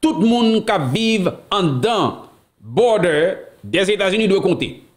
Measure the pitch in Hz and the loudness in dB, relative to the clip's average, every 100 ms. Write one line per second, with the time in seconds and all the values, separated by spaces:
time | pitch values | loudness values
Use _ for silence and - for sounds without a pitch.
0 | 320 214 214 240 226 220 220 202 135 139 | 0 0 2 2 2 0 0 -2 0 -2
1 | 226 220 175 - - 202 180 131 208 226 | 0 0 -2 -4 -6 -2 0 0 0 0
2 | 139 - - _ _ _ 107 123 240 214 | -2 -4 -16 _ _ _ -8 0 2 2
3 | 175 151 170 - - _ 101 165 190 208 | 2 2 0 -2 -12 _ -6 -2 0 0
4 | 196 202 220 190 190 147 107 - - | 0 0 2 2 2 -2 -4 -10 -20